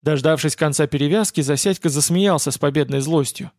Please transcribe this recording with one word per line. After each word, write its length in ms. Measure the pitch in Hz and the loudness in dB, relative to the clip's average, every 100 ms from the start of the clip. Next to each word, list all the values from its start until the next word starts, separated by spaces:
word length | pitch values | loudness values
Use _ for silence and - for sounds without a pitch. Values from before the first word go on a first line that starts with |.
Дождавшись 540 | 147 151 139 156 156 - | 0 0 2 2 0 0
конца 300 | 156 143 147 | -2 0 0
перевязки, 540 | 143 147 202 214 - | 0 0 2 0 -2
Засядько 480 | 139 143 202 185 170 | -2 0 0 0 -2
засмеялся 600 | 143 139 175 196 165 - | 0 0 2 2 2 -2
с 80 | - | -2
победной 420 | 143 143 139 139 | 0 0 0 -2
злостью. 500 | 135 165 135 - 190 | 0 0 0 -6 -14